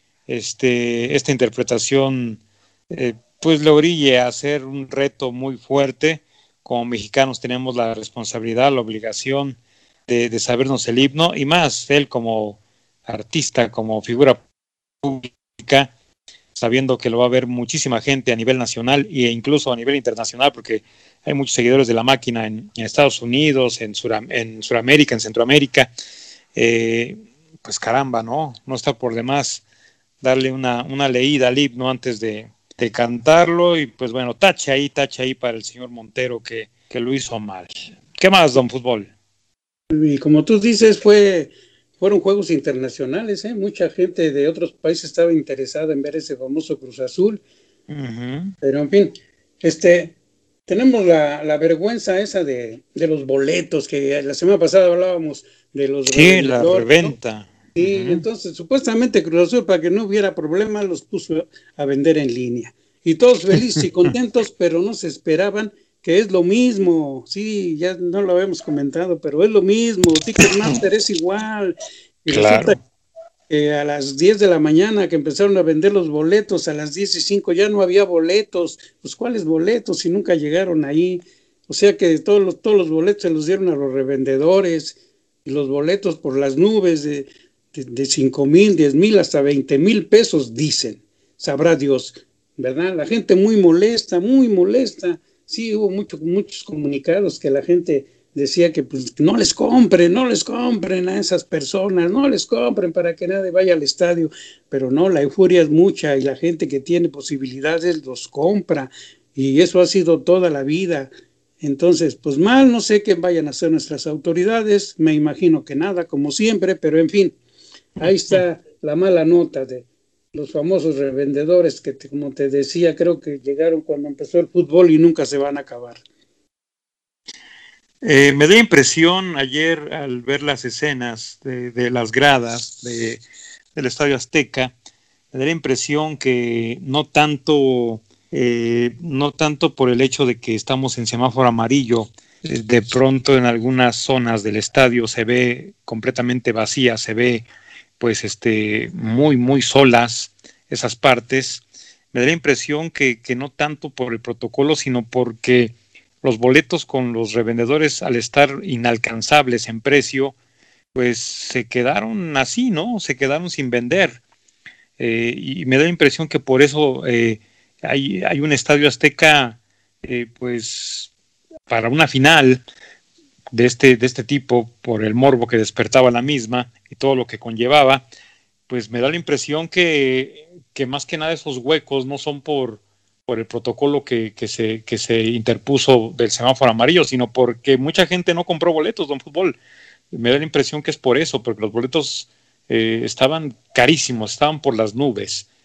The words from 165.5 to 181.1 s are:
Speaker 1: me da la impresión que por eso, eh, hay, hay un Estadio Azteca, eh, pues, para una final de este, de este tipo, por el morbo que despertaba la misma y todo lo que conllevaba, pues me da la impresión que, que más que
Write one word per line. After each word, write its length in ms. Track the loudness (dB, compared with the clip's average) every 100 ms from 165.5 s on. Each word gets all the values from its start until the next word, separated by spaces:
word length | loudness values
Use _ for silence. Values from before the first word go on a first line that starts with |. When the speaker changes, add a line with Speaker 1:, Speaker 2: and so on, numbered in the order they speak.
| -8
Speaker 1:
me 120 | 0 2
da 80 |
la 40 | 2
impresión 400 | 2 0 0 -4
que 100 | -6
por 220 | 0 4
eso, 440 | 4 4 -2 -2 -2
eh, 340 | 0 0 -2 _ _ _ _
hay, 400 | -4 -4 -2 -4
hay 180 | -2 -2
un 120 | 0
Estadio 360 | 0 2 2 2
Azteca, 680 | 2 0 4 4 4 2 -6 _ _ _ _
eh, 240 | -8 -8 -8 _
pues, 720 | -8 -6 -8 -10 -10 -12 -14 _ _ _ _ -20
para 240 | _ -2 0
una 180 | 2 2
final 580 | 4 6 8 8 4 -2 _ -20 _ _ _ _ _ -6
de 160 | 2 2
este, 300 | 6 6 6
de 100 | 2
este 180 | -4
tipo, 460 | -4 -6 0 -2 -2 _
por 220 | -6 -2
el 100 | 0
morbo 320 | 4 4 4 2
que 100 | 0
despertaba 540 | 0 -2 2 4 6
la 120 | 4
misma 500 | -2 -4 -4 -6 -6 _ _
y 60 | -4
todo 180 | -2
lo 120 | 0 -4
que 120 | -10
conllevaba, 680 | -10 -4 2 6 6 4 -2 -20 _ _ _ _ _
pues 240 | -8 -6
me 100 | -2
da 80 | -2
la 80 | -2
impresión 520 | -4 -4 -2 -6 -4
que, 800 | 0 0 2 0 0 -4 -12 -20 -20 _
que 140 | -8 -6
más 200 | -6
que 100 | -8